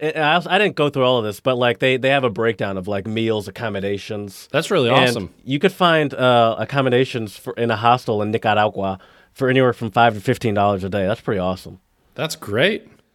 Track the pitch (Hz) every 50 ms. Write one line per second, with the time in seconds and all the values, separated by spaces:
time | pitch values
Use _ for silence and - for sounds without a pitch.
0 | - 156 156 156 156 147 160 180 165 175 175 196 208 - 139 - 147 147 135 139
1 | 127 127 127 123 110 107 101 - - 135 127 123 127 123 117 - - 131 131 131
2 | 117 131 135 143 127 123 101 107 113 117 113 - 117 101 98 98 90 95 101 98
3 | 90 113 110 110 113 113 110 107 101 101 - - 120 113 101 101 92 98 101 101
4 | - - 110 104 104 101 95 - - - - 139 165 - 214 170 127 117 123 135
5 | 131 123 123 120 95 85 - _ - - 135 147 - 185 185 - 190 175 165 160
6 | 151 139 - - 131 127 123 120 117 113 113 - 110 - - 139 131 131 123 123
7 | 131 131 - 127 110 104 - - - 131 - - 117 117 113 104 110 120 123 123
8 | - - 113 104 107 107 107 113 - 113 104 104 107 107 - - 98 98 95 92
9 | - - _ _ _ _ _ - 135 127 127 135 131 123 113 - 123 110 - 120
10 | 120 120 110 104 95 - 123 - - 117 104 101 101 101 104 95 92 98 90 104
11 | 95 95 110 - - - 120 95 90 90 92 92 - 90 90 92 _ _ _ _
12 | _ _ _ - 139 160 - - - - 101 113 143 190 220 - - - _ _
13 | _ _ _